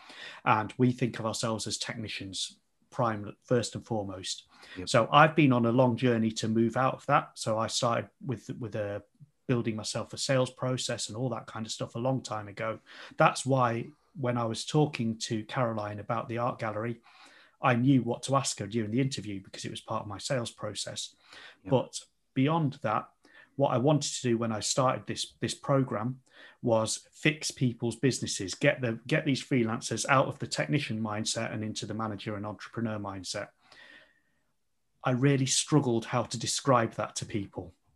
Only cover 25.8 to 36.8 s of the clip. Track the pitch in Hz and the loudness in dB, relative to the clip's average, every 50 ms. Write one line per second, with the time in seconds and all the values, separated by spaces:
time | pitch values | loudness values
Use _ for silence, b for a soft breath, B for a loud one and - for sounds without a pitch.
25.8 | 131 131 120 104 110 127 131 - _ b b b b b b b b 120 113 110 | 2 2 -2 -2 -2 -4 -6 -6 _ b b b b b b b b 4 4 4
26.8 | 110 104 - - - _ - - - 156 156 156 - - - - 135 123 113 - | 4 2 -2 -6 -8 _ -4 0 2 2 2 2 -2 -6 -2 0 0 0 0 0
27.8 | 120 117 113 - - 131 110 - 120 107 - - 101 90 - - - 143 139 131 | -2 -4 0 2 2 2 2 0 -2 -6 -6 -6 -6 -6 -4 0 2 2 2 2
28.8 | 127 117 113 117 - - 156 156 156 151 131 - - - 143 123 113 110 113 - | 0 -4 -4 -4 -4 -2 0 0 2 0 0 -2 0 0 2 2 2 2 0 -4
29.8 | - - 113 110 - - 139 131 147 131 - - 127 - - - 151 151 147 139 | -4 -4 -4 -2 2 4 4 4 4 2 -2 -8 -8 -6 -4 -2 0 0 0 0
30.8 | - - 110 110 110 107 104 107 110 - - 113 117 - - 110 110 110 104 - | 0 -2 -4 -4 -4 -4 -4 -4 -2 -2 -2 -2 -4 -4 -4 -6 -6 -6 -6 -6
31.8 | 113 101 104 110 113 107 104 95 - 110 104 101 104 104 98 - - - - 113 | -8 -6 -6 -6 -6 -6 -6 -6 -6 -6 -6 -6 -6 -8 -8 -10 -12 -10 -6 -4
32.8 | 113 110 107 104 101 98 95 98 92 - - 104 101 - _ _ b b b b | -4 -4 -4 -4 -6 -8 -8 -10 -10 -8 -8 -8 -8 -10 _ _ b b b b
33.8 | b b b b b b b b b b b b b b b b _ _ _ _ | b b b b b b b b b b b b b b b b _ _ _ _
34.8 | _ _ _ _ - 131 127 120 135 143 139 131 135 131 - - - - 151 147 | _ _ _ _ -2 0 2 4 4 4 4 4 2 2 0 0 0 2 4 4
35.8 | - 123 117 113 113 - - 120 110 - - 117 - - - - - 139 127 120 | 4 4 2 0 0 -2 -2 -2 -2 -2 -6 -6 -4 -4 -4 0 2 4 4 4